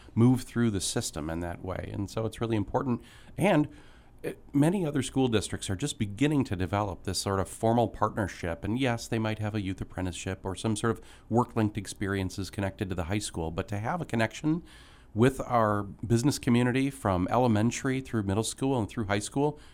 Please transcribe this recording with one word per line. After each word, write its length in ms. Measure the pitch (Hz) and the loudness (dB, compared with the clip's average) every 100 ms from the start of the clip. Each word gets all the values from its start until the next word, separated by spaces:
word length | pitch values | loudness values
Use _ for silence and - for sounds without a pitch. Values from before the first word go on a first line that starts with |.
| - | -4
move 280 | - 120 127 | 4 6 6
through 280 | - 120 117 | 0 0 2
the 100 | 98 | 0
system 480 | - 123 - 78 76 | -2 -4 -4 -4 -4
in 100 | 82 | -4
that 240 | 87 87 | -6 -8
way. 260 | 90 87 90 | -8 -8 -6
And 180 | 107 98 | -6 -6
so 140 | - 113 | -4 -6
it's 140 | - | -4
really 160 | 113 110 | -2 0
important. 440 | 98 127 135 117 - - - - | 0 -2 0 -2 -4 -20 -12 2
And 300 | 180 160 147 - - - - - | 4 6 2 -4 -20 -20 -20 -14
it, 160 | - - - | -12 -12 -2
many 340 | - 147 202 160 | 4 4 4 0
other 160 | 147 | 0
school 260 | 123 131 131 | 0 2 2
districts 400 | 107 - 95 - | 2 0 -6 -4
are 60 | 92 | -4
just 220 | 147 - | -4 -4
beginning 460 | 104 101 143 151 | -4 0 2 2
to 100 | 120 92 | 0 0
develop 480 | 90 101 104 85 | 0 0 -2 -4
this 140 | - 92 | -6 -4
sort 220 | 101 98 | 0 0
of 80 | 90 | 0
formal 400 | - 113 120 113 | 0 2 4 2
partnership. 720 | - 107 107 95 - 87 82 | 2 0 0 -4 -4 -6 -4
And 160 | 98 120 | -2 0
yes, 300 | 131 117 - | 0 -2 -2
they 100 | 113 | -2
might 200 | 110 110 | -2 -2
have 140 | 107 | -2
a 60 | 107 | -2
youth 180 | 95 95 | -4 -4
apprenticeship 600 | 101 - 92 85 98 95 | -6 -4 -4 -4 -6 -6
or 100 | 98 | -6
some 220 | 90 113 107 | -4 -2 0
sort 140 | 117 | 0
of 80 | 110 - - - | -2 -6 -16 0
work-linked 460 | 110 120 117 107 104 | 2 2 2 0 0
experiences 720 | 95 - 98 98 95 - 92 | -8 -6 -2 -2 -2 -4 -8
connected 400 | - 98 - 95 | -4 -4 -2 -4
to 40 | |
the 100 | 92 | -4
high 140 | 80 107 | -2 -2
school, 320 | - - 80 | -4 -4 -4
but 160 | 82 92 | -4 -4
to 100 | 101 | -4
have 220 | 117 175 | -4 -4
a 20 | |
connection 580 | 147 113 110 - 151 170 - - - - - | -2 0 0 0 -2 -2 -4 -20 -20 -20 -6
with 280 | 104 127 - | 2 4 2
our 400 | - 120 107 104 | 0 2 4 2
business 560 | 101 - - 117 143 131 | -2 -6 0 2 2 0
community 500 | - 120 123 127 135 | 2 4 4 2 0
from 400 | 135 104 90 95 | 0 0 2 2
elementary 720 | 117 127 104 113 - 135 131 | 4 4 4 2 0 -2 -2
through 220 | 131 113 | -2 -2
middle 200 | 98 98 | 0 0
school 360 | 110 - 135 135 | 0 -2 0 0
and 100 | 101 | -2
through 160 | - | -4
high 140 | 101 104 | 0 0
school, 400 | - 139 147 147 - | 0 0 -2 -2 -12